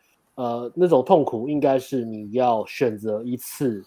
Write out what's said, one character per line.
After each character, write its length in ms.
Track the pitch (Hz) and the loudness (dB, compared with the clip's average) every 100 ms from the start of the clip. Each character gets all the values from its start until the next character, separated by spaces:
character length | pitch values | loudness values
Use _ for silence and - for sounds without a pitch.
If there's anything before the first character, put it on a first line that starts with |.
| _ _ _ - | _ _ _ -8
呃， 360 | 123 117 120 | -4 -4 -6
那 140 | 165 180 | 0 4
种 160 | 143 | 4
痛 180 | 127 180 | 6 4
苦 280 | 131 113 131 | 4 -2 -2
应 100 | 147 | 0
该 180 | 139 135 | 2 2
是 280 | 127 135 113 | 0 -4 -4
你 260 | 107 104 | -8 -6
要 340 | 117 123 113 98 | 0 2 0 -2
选 320 | - 127 107 | -2 -2 0
择 240 | 110 107 | -4 -4
一 120 | 120 120 | -4 -8
次 480 | - - 139 104 | -10 -4 -4 -4